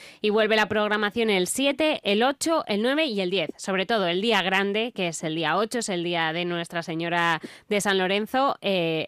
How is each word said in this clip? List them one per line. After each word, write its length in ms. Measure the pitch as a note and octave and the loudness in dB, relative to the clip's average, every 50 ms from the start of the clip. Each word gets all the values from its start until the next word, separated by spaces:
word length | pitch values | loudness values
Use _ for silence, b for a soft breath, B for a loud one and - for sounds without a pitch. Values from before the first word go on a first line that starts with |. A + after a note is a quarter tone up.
| B B B B | B B B B
y 80 | B G#3+ | B 2
vuelve 260 | G3+ A3 G#3+ G#3 A3 | 2 4 4 4 4
la 120 | A3 G#3+ | 2 2
programación 640 | G#3+ G#3 G#3+ G#3 G#3 G#3 G#3+ G#3+ G#3 - A#3 A3+ A3 | 2 2 0 0 0 0 0 0 0 0 0 2 2
el 160 | G3+ F#3 F3+ | 2 2 2
siete, 540 | F3 - B3+ C4+ C#4 C#4+ - D#4 D#4 - - - | 0 0 0 0 0 2 2 2 0 0 0 0
el 180 | G#3 G3+ G#3+ | 0 2 2
ocho, 420 | A#3+ C4+ C#4 - - D#4+ E4 D4+ - | 2 2 0 0 -2 0 0 0 0
el 160 | - G#3 G3+ A3+ | 0 -2 0 0
nueve 220 | B3+ C#4+ D#4 D#4+ | 0 0 0 0
y 140 | C#4 G#3+ G3 | 0 -2 -2
el 100 | F#3 F3+ | -2 -2
diez. 180 | G3 F#3 D#3 C#3+ - | 0 -2 -2 -4 -6
Sobre 320 | - - G3+ F#3+ F#3 F#3+ | -8 -6 -4 -2 -2 0
todo 180 | - A3+ G#3+ F#3+ | 0 0 0 2
el 140 | E3+ F3 F#3+ | 0 0 0
día 220 | G3 A#3 G#3+ F#3+ E3+ | 2 2 2 2 2
grande, 480 | F#3+ F#3+ G3 G3 G3+ G3+ A3 A3+ B3 - | 2 2 0 0 0 0 -2 -4 -4 -4
que 140 | - F3+ | -4 -4
es 160 | E3+ D#3 - - | -4 -4 -4 -4
el 100 | D#3 D#3 | -4 -2
día 240 | E3 D#3+ D3+ E3 | -2 0 0 2
ocho, 220 | G3 A3+ A3 - A#3 | 0 0 0 -2 -4
es 100 | - - | -4 -2
el 140 | F#3 F3 E3 | -4 -2 -2
día 300 | F3 F3 E3 E3 D#3+ D#3+ | -2 0 0 0 0 0
de 120 | F3 F3 | -2 -2
Nuestra 380 | F3 F3 E3+ E3+ - E3+ E3+ E3 | -2 -4 -4 -6 -6 -6 -6 -6
Señora 560 | - D#3+ D#3+ E3+ E3+ F3 F3 E3+ E3+ D#3+ D#3 B B B B B | -4 -4 -4 -2 -2 0 2 2 2 0 0 B B B B B
de 140 | B G#3 G3+ | B -2 0
San 160 | - G#3 F#3+ | 2 2 2
Lorenzo, 600 | F#3+ F#3 F3+ G3 G#3 A3 - - C4 C4+ C#4 - - | 2 2 2 0 0 -2 -2 0 0 2 2 0 -2
eh, 440 | - G3+ G3 F3+ E3 E3 D#3+ D#3 - | -2 -2 0 0 0 0 0 -2 -4